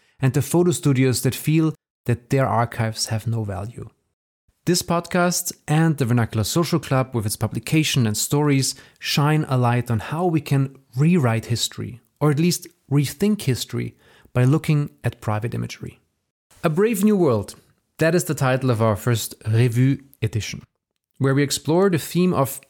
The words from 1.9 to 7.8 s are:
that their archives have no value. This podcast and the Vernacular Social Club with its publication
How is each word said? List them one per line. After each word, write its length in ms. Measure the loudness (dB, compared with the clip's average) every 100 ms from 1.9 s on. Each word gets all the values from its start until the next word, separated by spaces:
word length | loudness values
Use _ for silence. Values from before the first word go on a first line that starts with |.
| _
that 240 | -4 -4 0
their 160 | 0
archives 600 | 2 0 0 -2 -4 -4 -6
have 180 | -4
no 180 | -4 -4
value. 460 | -4 -8 -10 -14 -18 _ _ _ _ _ _ _
This 180 | -2 -2
podcast 720 | 0 -4 -2 0 0 -2 -6 -8 0
and 300 | 2 2 2
the 80 |
Vernacular 380 | 2 2 0 -2
Social 360 | -2 0 0 -2
Club 360 | 0 -2 -2
with 100 | -4
its 100 | -4
publication 680 | -4 -4 -4 -2 0